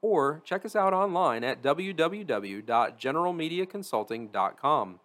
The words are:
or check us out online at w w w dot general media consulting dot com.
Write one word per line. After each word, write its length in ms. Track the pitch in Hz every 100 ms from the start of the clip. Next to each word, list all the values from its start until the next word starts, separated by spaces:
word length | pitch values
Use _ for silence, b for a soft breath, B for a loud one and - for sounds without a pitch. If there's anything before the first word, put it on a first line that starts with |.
or 400 | 220 190 139 156
check 200 | - 185
us 100 | 220
out 200 | 214 190
online 500 | 190 202 175 175 117
at 180 | 120 135
w 300 | 135 147 190
w 320 | 180 160 202
w 360 | 196 110 101 98
dot 380 | 110 117 117 -
general 340 | 127 151 175
media 320 | 175 160 170
consulting 640 | 185 202 190 - - 117 113
dot 340 | 101 95 -
com. 380 | 139 147 101 90